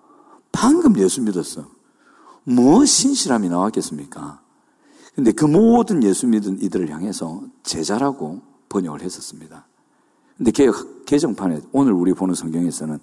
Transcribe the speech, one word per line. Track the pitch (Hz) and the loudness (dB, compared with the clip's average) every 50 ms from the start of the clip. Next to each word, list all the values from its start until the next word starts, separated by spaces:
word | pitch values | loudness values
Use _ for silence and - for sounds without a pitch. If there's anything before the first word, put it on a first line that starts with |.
| _ _ _ _ _ _ - _ _ _ - | _ _ _ _ _ _ -20 _ _ _ -4
방금 | - - 247 302 349 339 277 202 120 | 0 2 4 4 6 6 4 4 4
예수 | 95 92 - 139 123 | 2 2 0 0 -4
믿었어. | 107 95 90 80 - - 87 76 - _ _ _ _ _ _ _ _ _ _ _ - - _ - | -4 -2 -4 -6 -8 -10 -14 -16 -18 _ _ _ _ _ _ _ _ _ _ _ -20 -20 _ -4
뭐 | - 123 123 120 131 160 220 294 | 0 2 4 6 6 6 6 6
신실함이 | - - - - 269 285 240 - 165 127 113 101 90 | 4 2 2 0 0 0 -2 -2 -2 0 0 0 -2
나왔겠습니까? | 87 87 92 107 113 98 87 - 80 76 71 69 - - 73 73 73 - _ _ _ _ _ _ _ _ _ _ _ _ - - _ | -2 -2 -2 -2 -2 -4 -6 -6 -8 -12 -14 -14 -16 -18 -18 -18 -18 -20 _ _ _ _ _ _ _ _ _ _ _ _ -20 -12 _
근데 | - 135 110 101 | 0 0 0 2
그 | - 151 | 2 2
모든 | 151 151 185 220 226 233 240 226 - 208 156 117 | 4 4 6 6 6 6 4 2 2 0 2 2
예수 | 98 92 - - | 2 2 2 0
믿은 | 123 113 107 101 101 95 92 - | 0 0 0 0 -2 -4 -4 -4
이들을 | 95 87 98 90 76 | -4 -4 -4 -4 -4
향해서 | 78 78 87 107 92 - - 80 80 101 - - - _ - | -6 -8 -8 -8 -8 -8 -10 -10 -10 -12 -14 -18 -20 _ -12
제자라고 | - - - 80 - 101 113 135 143 131 139 - 78 82 101 - _ _ _ _ - | -10 -8 -6 -4 -4 -4 -2 -4 -4 -6 -6 -10 -10 -12 -14 -18 _ _ _ _ -6
번역을 | - 101 90 85 76 73 85 | -4 -4 -4 -4 -8 -10 -12
했었습니다. | 92 87 - - - - 73 78 78 80 - - _ _ _ _ _ _ _ _ _ _ _ _ _ _ | -12 -12 -14 -16 -18 -18 -18 -20 -20 -20 -20 -20 _ _ _ _ _ _ _ _ _ _ _ _ _ _
근데 | - - 117 107 | -4 -2 0 2
개-, | - 139 127 101 - - - - - - | 4 4 4 2 0 -6 -14 -18 -16 -6
개정판에, | - 143 147 160 147 101 - 98 92 82 76 - - - | -2 0 0 0 -2 -4 -4 -4 -4 -4 -6 -6 -4 0
오늘 | 135 139 131 101 | 0 2 2 2
우리 | 90 90 92 90 | 2 2 0 0
보는 | - 95 92 87 | 0 -2 -4 -4
성경에서는 | - - 82 80 85 87 85 73 - 78 78 78 73 | -4 -6 -6 -4 -4 -4 -4 -4 -6 -8 -8 -10 -10